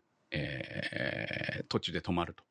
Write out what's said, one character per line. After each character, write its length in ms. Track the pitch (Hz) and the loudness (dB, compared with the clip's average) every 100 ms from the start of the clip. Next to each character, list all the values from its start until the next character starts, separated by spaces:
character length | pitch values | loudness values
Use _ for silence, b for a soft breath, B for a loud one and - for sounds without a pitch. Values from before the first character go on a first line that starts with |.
| _ _ _ | _ _ _
え 1300 | - 69 67 - - - - - - - - - - | -2 -2 -4 -6 -4 -2 0 0 0 -2 0 0 -2
ー、 40 | - | 0
途 140 | 113 | 0
中 120 | - | 2
で 80 | 85 | -2
止 120 | - | 2
ま 120 | 87 | 2
る 100 | 85 | 2
と。 100 | 82 _ | -2 _